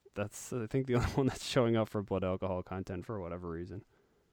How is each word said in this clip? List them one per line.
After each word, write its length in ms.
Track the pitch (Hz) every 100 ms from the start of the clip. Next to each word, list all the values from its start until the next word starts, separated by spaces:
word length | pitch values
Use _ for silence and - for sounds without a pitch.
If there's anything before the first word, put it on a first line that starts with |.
| -
that's, 380 | - 104 - -
I 140 | 123 110
think, 180 | 135 131
the 80 |
<laughs> 20 | 120
only 120 | 104
one 180 | - 131
that's 180 | -
showing 320 | - - 117 113
up 120 | 110
for 140 | 107
blood 200 | 101 95
alcohol 400 | 92 92 95 90
content 420 | 90 92 92 92 -
for 140 | 107
whatever 280 | 87 87 87
reason. 320 | 82 90 87 - _ _ _ _